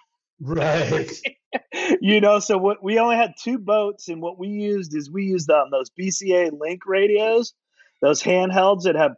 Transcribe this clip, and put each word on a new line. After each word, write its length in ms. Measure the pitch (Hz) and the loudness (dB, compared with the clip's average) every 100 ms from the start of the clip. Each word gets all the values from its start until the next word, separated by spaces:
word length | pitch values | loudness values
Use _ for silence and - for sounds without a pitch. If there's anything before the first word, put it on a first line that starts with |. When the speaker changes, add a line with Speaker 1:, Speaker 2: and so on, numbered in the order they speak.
| _ _ _ - | _ _ _ -14
Speaker 1:
Right. 720 | 139 165 156 165 139 156 - - | -6 -2 0 0 0 -4 -6 -10
<laughs> 40 | - - _ 262 - 359 370 330 | -12 -12 _ -10 -8 -6 -2 0
Speaker 2:
You 180 | 190 214 | 4 4
know, 200 | 202 208 | 4 4
so 180 | 202 196 | 2 0
what, 260 | 190 202 | 0 -2
we 160 | 196 220 | -2 0
only 160 | 233 | 2
had 180 | 233 220 - | 2 -2 -4
two 160 | 233 254 | -6 -6
boats, 520 | 196 214 208 202 - | 0 0 0 -6 -10
and 120 | 165 | -10
what 160 | 170 185 | -10 -10
we 120 | 196 | -8
used 440 | 208 208 208 165 | -6 -4 -4 -4
is 160 | 151 143 | -8 -8
we 140 | 185 | -6
used, 260 | 196 185 147 | -2 -2 2
um, 200 | 151 139 | 2 2
those 180 | 139 - | -2 -4
B 220 | - 190 | -6 -6
C 220 | - 196 | -4 0
A 160 | 180 170 | 2 2
Link 300 | 147 156 180 | -4 -8 -8
radios, 680 | 190 190 202 208 220 226 233 _ _ _ _ - | -2 0 2 2 2 0 0 _ _ _ _ -2
those 200 | 139 143 | 0 2
handhelds 600 | - 180 185 190 190 196 | 2 2 2 2 4 2
that 120 | 175 | 2
have 180 | 156 147 | 2 0